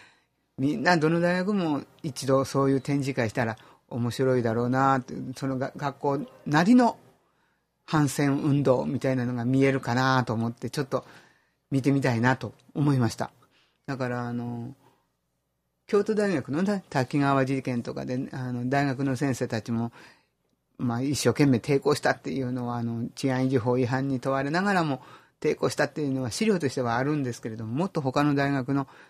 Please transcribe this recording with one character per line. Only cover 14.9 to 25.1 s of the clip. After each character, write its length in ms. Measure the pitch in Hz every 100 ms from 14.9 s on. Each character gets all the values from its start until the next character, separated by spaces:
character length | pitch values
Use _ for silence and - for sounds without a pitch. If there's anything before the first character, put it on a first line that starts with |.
| _ _ _ _ _ _ _ _ _ -
京 160 | 208
都 100 | 208
大 180 | 208 202
学 200 | 165 123
の 100 | 147
ね、 220 | 190 202 -
滝 260 | 143 127 151
川 260 | 139 139 131
事 180 | 139
件 180 | 127 123
と 140 | 120 135
か 100 | 135
で、 240 | 127 139
あ 180 | 139 127
の、 180 | 123 123
大 160 | 139 143
学 180 | 127
の 120 | 139 123
先 180 | 139
生 140 | 123 120
た 160 | 113
ち 80 | 107
も、 200 | 117 117 - - - _ _ _ _ _ -
ま 180 | 127 117
あ、 60 |
一 180 | 135 135
生 100 | 123
懸 180 | - 147
命 100 | 120
抵 220 | - 139
抗 160 | 147 147
し 40 |
た 120 | -
っ 100 | -
て 100 | -
い 80 | 127
う 80 | 127
の 160 | 127 120
は、 100 | 120
あ 60 |
の、 260 | 117 117 117 -
治 160 | 139
安 160 | 127 131
維 20 |
持 80 | 135
法 220 | 113 123
違 80 | 123
反 200 | 131 139
に 120 | 131
問 140 | 135
わ 100 | 135
れ 80 | 139
な 100 | 165
が 120 | 202
ら 100 | 190
も 180 | 160 131 -